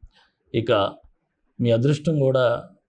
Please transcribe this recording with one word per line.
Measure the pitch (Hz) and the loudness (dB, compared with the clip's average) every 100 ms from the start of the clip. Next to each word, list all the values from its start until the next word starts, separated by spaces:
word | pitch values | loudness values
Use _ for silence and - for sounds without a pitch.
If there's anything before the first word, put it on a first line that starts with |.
| - _ _ _ _ | -20 _ _ _ _
ఇక | 117 113 110 98 - - _ _ _ _ - | -4 0 0 0 -4 -20 _ _ _ _ -4
మీ | 120 | 0
అదృష్టం | 113 135 147 - 151 | 2 2 0 -2 0
కూడా | 135 131 123 - - _ | 2 2 2 0 -6 _